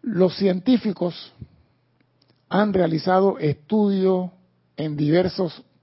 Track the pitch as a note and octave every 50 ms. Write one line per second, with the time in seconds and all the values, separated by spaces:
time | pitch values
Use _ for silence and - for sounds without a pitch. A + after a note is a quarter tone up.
0 | - B3 G#3+ E3+ F#3 F3+ - - G3 G3 F3+ F#3 F3 - B3+ A3+ - G#3+ F3+ -
1 | F3 F3+ E3 - - - _ _ - _ _ _ _ _ _ _ _ _ _ _
2 | _ _ _ _ _ _ _ _ _ _ - F#3 G#3+ G#3+ G3 F#3+ F3 E3 D#3+ D#3
3 | - F#3 F#3 F#3 G3 G3 - C4 D#3+ D3+ C#3 - - _ G#3+ G#3+ G#3 G3+ G3 F#3+
4 | F#3 F#3 F#3+ F#3 F#3 F3+ - _ _ _ _ _ _ _ _ - D#3 D#3 D3 D3
5 | D#3 D3 D#3 F3 F#3 F#3 - - F#3+ E3 - - - _ _ _